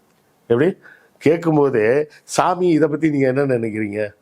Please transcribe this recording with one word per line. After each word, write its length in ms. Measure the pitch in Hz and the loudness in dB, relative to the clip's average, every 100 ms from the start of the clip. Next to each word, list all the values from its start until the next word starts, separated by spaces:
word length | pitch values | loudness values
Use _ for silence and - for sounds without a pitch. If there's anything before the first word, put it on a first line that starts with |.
| _ _ _ _ _ | _ _ _ _ _
எப்படி? 300 | 117 160 190 - - _ _ | 0 0 -2 -16 -20 _ _
கேட்கும்போதே, 880 | 139 170 165 156 143 127 107 135 151 - | 0 0 2 2 2 2 0 0 -2 -10
"சாமி, 440 | _ - 151 180 180 | _ -2 0 0 0
இதை 200 | 156 156 | 2 0
பத்தி 220 | 147 160 | 0 -2
நீங்க 180 | 143 131 | 0 0
என்ன 180 | 127 143 | 0 -2
நினைக்கிறீங்க?" 640 | 123 113 107 107 104 104 - | -2 -4 -6 -6 -6 -8 -10